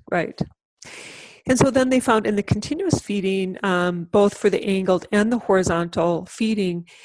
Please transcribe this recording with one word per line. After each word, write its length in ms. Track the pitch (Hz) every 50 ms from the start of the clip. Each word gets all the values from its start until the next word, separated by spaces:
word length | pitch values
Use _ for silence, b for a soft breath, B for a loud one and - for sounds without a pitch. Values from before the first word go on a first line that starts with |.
| - -
right. 300 | 185 175 156 - - - - - _ _ _ _ _ _ B B B B B B B B B B B B B
And 120 | - 254 233
so 120 | - 269
then 200 | 226 269 262 254
they 100 | 262 254
found 260 | - 254 220 220 202
in 100 | - 208
the 60 | 202
continuous 560 | 202 - - 214 - - 294 339 392 339 - -
feeding, 580 | - - 202 202 185 190 190 190 190 185 185 -
um, 420 | - 196 180 180 175 180 175 175 165
both 300 | - - 208 202 202 -
for 120 | - - 202
the 160 | 190 - -
angled 420 | 202 190 190 190 180 185 175 - -
and 180 | 214 208 214 226
the 80 | 247 220
horizontal 840 | - - 190 190 180 190 170 170 170 170 - 180 170 175 170 160 185
feeding, 640 | - - - 226 220 220 202 190 180 175 175 175 B B B